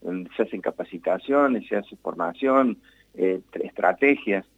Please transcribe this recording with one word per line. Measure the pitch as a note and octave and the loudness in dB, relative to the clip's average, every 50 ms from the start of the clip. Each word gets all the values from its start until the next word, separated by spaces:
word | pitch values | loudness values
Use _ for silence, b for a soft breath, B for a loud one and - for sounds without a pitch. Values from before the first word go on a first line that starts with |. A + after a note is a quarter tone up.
donde | - F2 F2+ F#2 F2+ E2+ - | -8 -6 -6 -6 -6 -6 -4
se | - A2+ | -4 -4
hacen | - - F#2+ | -2 -4 -6
capacitaciones, | - - - - E2+ - - E2+ - F2 F#2 F2+ - - C#3 C#3+ C#3+ C3+ B2+ G#2+ G2 | -6 -6 -6 -6 -8 -10 -10 -6 -2 -2 -2 -2 -2 0 2 2 4 2 2 0 -2
se | - G#2+ | -2 -4
hace | G2+ G2+ - - | -4 -4 -6 -12
formación, | - - - - F2 E2+ E2+ F2 - C3+ C3 C3 C3+ C3 A#2+ G#2 - b b b b b b - | -12 -8 -8 -6 -4 -4 -4 -4 -2 0 2 4 4 4 2 0 -4 b b b b b b -6
eh, | - F#2+ F#2+ F#2 F#2 - _ | -2 0 0 0 -2 -6 _
tra-, | - - F#2 | -8 -8 -8
estrategias. | G2 - - F2+ F2+ - - C#3 C#3+ C#3+ - - G#2+ G2+ F#2+ - _ _ | -8 -4 0 2 2 2 4 4 2 2 2 0 -2 -2 -2 -4 _ _